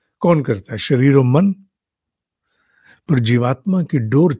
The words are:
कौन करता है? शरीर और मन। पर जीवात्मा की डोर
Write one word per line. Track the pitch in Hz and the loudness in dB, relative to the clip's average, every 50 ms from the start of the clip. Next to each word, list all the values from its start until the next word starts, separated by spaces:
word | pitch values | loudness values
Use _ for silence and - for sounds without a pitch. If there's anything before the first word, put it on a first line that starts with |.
| _ _ _ _ | _ _ _ _
कौन | - 170 175 156 135 | 0 0 0 0 0
करता | 123 117 95 - - 113 | -4 -6 -6 -6 -12 -14
है? | 107 | -12
शरीर | - - 147 123 131 139 139 | -6 -4 -2 2 2 4 4
और | 139 131 | 4 2
मन। | 123 127 151 185 202 190 - _ _ _ _ _ _ _ _ _ _ _ _ _ _ _ _ _ _ _ _ _ _ _ _ _ _ _ _ _ - | 2 2 2 2 0 -2 -4 _ _ _ _ _ _ _ _ _ _ _ _ _ _ _ _ _ _ _ _ _ _ _ _ _ _ _ _ _ -2
पर | 165 127 | -2 0
जीवात्मा | 117 110 120 120 120 123 131 - _ 202 185 185 165 | 0 0 0 0 0 -2 -4 -4 _ -4 -2 -2 -2
की | - - 143 | -2 -4 -4
डोर | 113 110 117 139 170 180 139 - | -4 0 2 2 2 2 0 -2